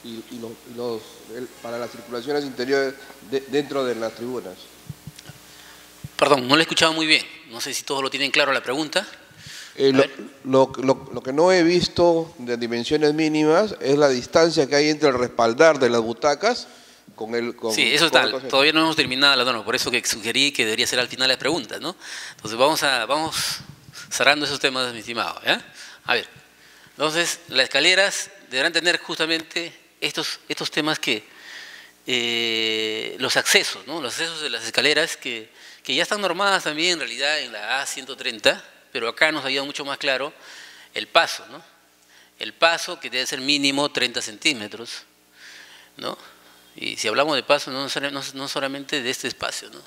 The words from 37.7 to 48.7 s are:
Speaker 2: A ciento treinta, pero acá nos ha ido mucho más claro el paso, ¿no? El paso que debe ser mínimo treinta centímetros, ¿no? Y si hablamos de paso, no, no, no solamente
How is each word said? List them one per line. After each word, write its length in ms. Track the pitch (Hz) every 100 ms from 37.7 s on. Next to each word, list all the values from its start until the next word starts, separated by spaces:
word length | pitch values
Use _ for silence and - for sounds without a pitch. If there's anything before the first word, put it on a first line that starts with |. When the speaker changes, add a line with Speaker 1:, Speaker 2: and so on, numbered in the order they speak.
| 131
Speaker 2:
A 60 | 139
ciento 300 | - 131 127
treinta, 460 | 127 113 135 190 - - _
pero 160 | 127 117
acá 240 | - 156
nos 120 | 156
ha 60 | 135
ido 140 | 135
mucho 200 | 139 143
más 140 | 139 135
claro 340 | 143 131 143 - - - - - -
el 140 | 123 107
paso, 400 | 165 160 - 110
¿no? 120 | 139 - _ _ _ _ - _ _
El 140 | 110
paso 460 | - 165 165 - 175
que 100 | 127
debe 180 | 123 127
ser 140 | 139
mínimo 500 | 131 147 139 139 143
treinta 280 | 131 123 120
centímetros, 840 | 113 104 160 127 104 104 117 - - _ _ - - - - - - -
¿no? 220 | 60 - - - - - _
Y 220 | - 110 107
si 100 | 110
hablamos 300 | 113 151 139
de 80 |
paso, 260 | 113 147 143
no, 180 | 135 139
no, 340 | 151 139 139 135
no 140 | 135 139
solamente 540 | 147 135